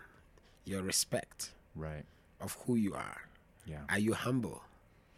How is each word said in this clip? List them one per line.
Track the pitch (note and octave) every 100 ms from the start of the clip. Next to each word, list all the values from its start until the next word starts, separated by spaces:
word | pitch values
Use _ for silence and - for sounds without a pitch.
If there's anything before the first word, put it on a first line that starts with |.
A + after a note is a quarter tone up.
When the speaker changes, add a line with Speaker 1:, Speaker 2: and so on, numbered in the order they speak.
| - - - - - - -
Speaker 1:
your | G2
respect | F#2+ - - A#2+ - - - - - -
Speaker 2:
Right. | D#2 D2+ C#2+ - - -
Speaker 1:
of | G2 - -
who | A#2+
you | G2+ D#2
are. | G1+ - - - - - -
Speaker 2:
Yeah. | D2+ C#2+
Speaker 1:
Are | G2
you | G#2+ G#2
humble? | - C3 G2+ - - - - - -